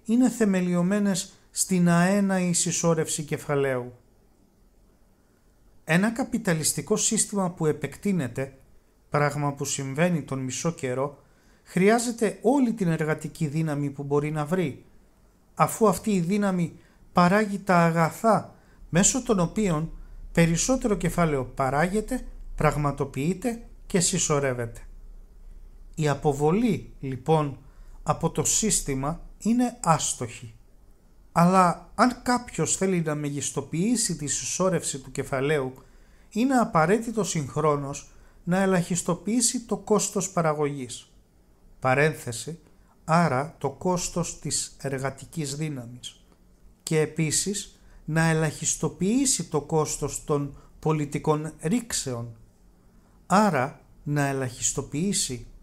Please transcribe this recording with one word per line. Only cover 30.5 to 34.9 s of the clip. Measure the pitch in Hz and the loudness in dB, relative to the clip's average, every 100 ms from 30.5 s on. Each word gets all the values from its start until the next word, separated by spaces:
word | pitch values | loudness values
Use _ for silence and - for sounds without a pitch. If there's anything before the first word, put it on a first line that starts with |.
| - - - - - - - - | -20 -20 -20 -20 -20 -20 -20 -4
Αλλά | 165 175 190 180 - - | 2 6 6 4 2 -4
αν | - 240 - | 0 2 2
κάποιος | - 247 240 - 147 - | -2 -2 -2 -4 -2 0
θέλει | 190 180 | 0 0
να | 156 | 0
μεγιστοποιήσει | 147 147 143 117 - - 156 202 233 - 151 | -4 -4 -4 -6 -6 -4 -2 0 0 0 -4
τη | 147 | -4
συσσόρευση | - 123 - 185 165 - | -4 -4 0 0 0 -2